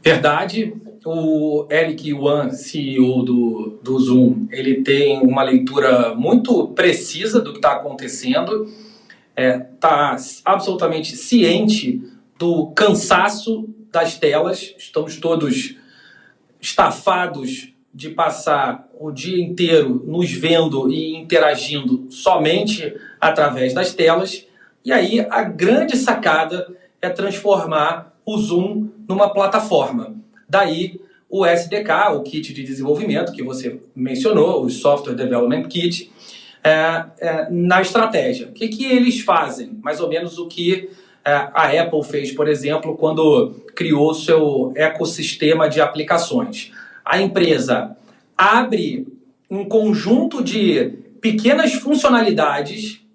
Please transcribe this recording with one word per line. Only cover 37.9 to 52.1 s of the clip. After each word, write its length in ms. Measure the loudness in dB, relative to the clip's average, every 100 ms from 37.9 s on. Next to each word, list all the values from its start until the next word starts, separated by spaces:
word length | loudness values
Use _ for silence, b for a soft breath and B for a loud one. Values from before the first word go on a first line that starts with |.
| 2 2 2 0 -2 -8
O 40 |
que 160 | -8 -6
que 180 | -4 2
eles 360 | 4 4 2
fazem? 560 | 2 0 0 -8 -12 -10
Mais 180 | -6 -4
ou 80 | -2
menos 300 | -4 -6 -10
o 80 | -12
que, 420 | -4 -2 -2 -4 B B B
é, 80 | 0
a 500 | 0 0 0 2 2
Apple 220 | 2 -2
fez, 280 | -2 -6 -6
por 160 | -2 0
exemplo, 480 | 0 -2 -4 -4 -2
quando 680 | -2 2 4 4 2 -4 -18 -8
criou 360 | 0 2 2 0
seu 580 | 2 4 4 0 -2 0
ecossistema 960 | 0 0 -4 -4 -8 0 2 4 2
de 100 | 2
aplicações. 920 | 0 -2 -2 0 0 -2 -4 -10 -14 B B B -2
A 160 | 0
empresa 760 | 0 2 2 2 2 -2 -2 -12 b b b 2
abre 720 | 4 4 2 -2 -2 -6 -10 -16 _ _ _
um 160 | -8 0
conjunto 760 | 2 4 0 2 2 0 -4
de 520 | -4 0 2 2 -2 -6 -20 -6
pequenas 520 | -2 0 2 4 2
funcionalidades 1300 | -2 -2 2 4